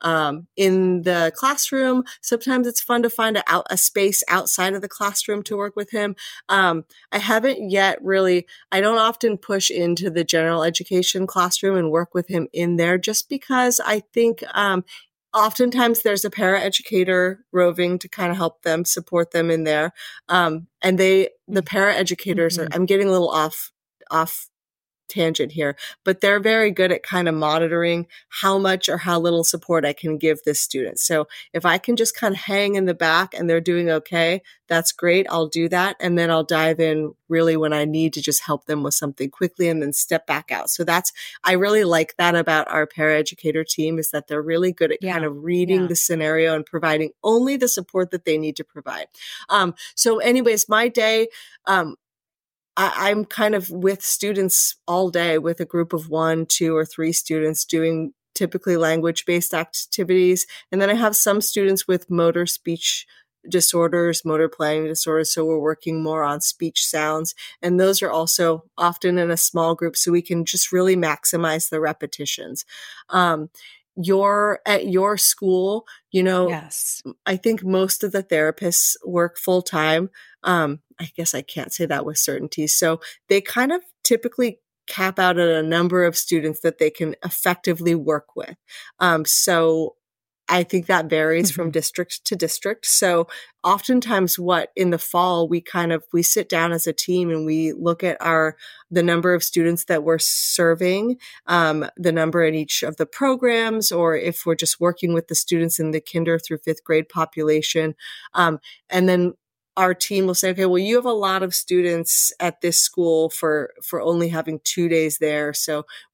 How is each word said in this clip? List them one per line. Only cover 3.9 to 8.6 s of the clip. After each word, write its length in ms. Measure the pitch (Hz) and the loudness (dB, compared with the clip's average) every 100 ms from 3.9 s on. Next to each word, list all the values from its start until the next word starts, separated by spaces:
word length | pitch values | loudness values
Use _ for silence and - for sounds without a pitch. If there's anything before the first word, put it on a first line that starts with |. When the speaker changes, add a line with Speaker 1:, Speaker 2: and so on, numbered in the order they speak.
| 208 196 196 - | 2 2 0 0
Speaker 1:
outside 440 | 185 - - 185 | 0 0 0 0
of 80 | 196 | -2
the 80 | 196 | -6
classroom 540 | - 202 202 - 208 | -4 -4 -2 -4 -6
to 140 | 202 208 | -6 -6
work 180 | 202 208 | -6 -8
with 140 | 202 | -6
him. 240 | 214 208 185 - - - | -4 -4 -6 -14 -14 0
Um, 360 | 196 180 165 - _ _ | 2 4 0 -6 _ _
I 60 | 202 | -4
haven't 500 | 202 226 262 202 202 | 0 2 2 -2 -2
yet 300 | 196 196 - | 2 2 0
really, 440 | 190 190 185 180 170 - | 0 2 4 2 -2 -12